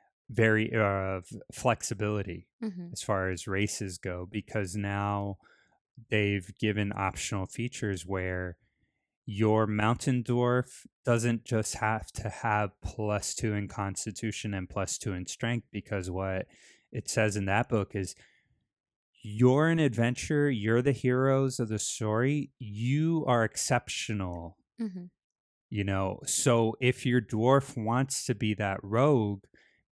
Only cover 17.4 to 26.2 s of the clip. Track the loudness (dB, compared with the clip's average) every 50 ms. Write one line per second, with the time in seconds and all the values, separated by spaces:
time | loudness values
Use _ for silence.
17.4 | 0 2 2 2 2 2 0 0 0 -2 -4 -6 -6 -6 -8 -14 -20 _ _ _
18.4 | _ _ _ _ _ _ _ _ _ _ _ _ _ _ _ _ -14 -10 2 6
19.4 | 6 8 8 8 6 4 4 4 4 2 4 2 2 2 0 -2 -4 0 2 2
20.4 | 2 2 0 0 2 4 4 6 6 4 4 4 2 2 4 4 4 4 4 4
21.4 | 4 2 0 -2 -2 -2 -2 -2 -2 -4 -4 -2 0 0 2 2 2 2 2 0
22.4 | -2 -4 _ _ -14 -10 -6 -4 0 0 2 2 2 2 2 0 2 4 4 4
23.4 | 4 2 0 -4 0 2 0 0 0 -2 -8 -8 -6 -4 -4 -4 -4 -6 -6 -8
24.4 | -10 -12 -14 _ _ _ _ -10 -10 -10 -8 -12 -14 -16 -20 _ _ _ _ _
25.4 | _ _ _ _ _ _ -4 -4 -2 0 0 0 0 -2 -4 -6